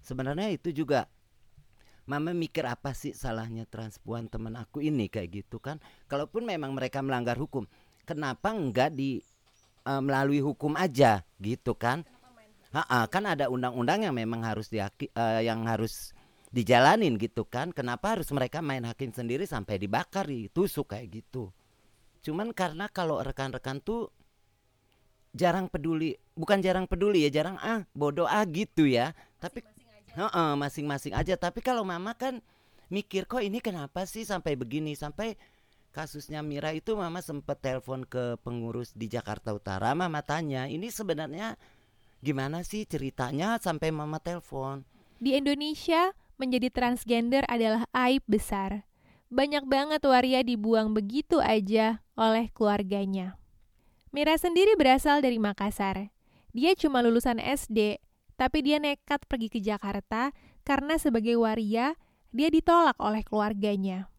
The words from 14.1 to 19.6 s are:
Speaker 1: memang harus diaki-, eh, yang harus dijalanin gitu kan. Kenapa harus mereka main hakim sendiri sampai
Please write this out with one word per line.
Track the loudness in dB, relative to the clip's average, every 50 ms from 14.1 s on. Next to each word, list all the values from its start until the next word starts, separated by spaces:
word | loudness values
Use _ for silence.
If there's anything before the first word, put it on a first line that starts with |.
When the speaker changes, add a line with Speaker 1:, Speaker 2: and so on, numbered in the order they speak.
| -2
Speaker 1:
memang | -2 -2 -4 -4 -4 -4
harus | -4 -4 -4 -6 -6
diaki-, | -4 -4 -4 -4 _ _ -10 -8
eh, | _ -2 0 2 2 2 0 0
yang | 0 -2 -2
harus | -2 0 0 -2 -4 -4 -8 -14 -16 -18 -20 -20 _ _ _ _ -6 -2
dijalanin | -2 4 6 8 8 10 8 8 6 4 2 0
gitu | 0 -2 -4 _ -6 -8 -6
kan. | -6 -6 -6 -6 -6
Kenapa | -6 -6 -6 -6 -4 -2 -4 -2
harus | -2 -4 -4
mereka | -2 -2 -2 -2 -4 -6
main | -4 -4 -4 -4 -6
hakim | -8 -8 _ -8 -10
sendiri | -8 -8 -4 -4 -4 -4 -4 -4
sampai | -6 -8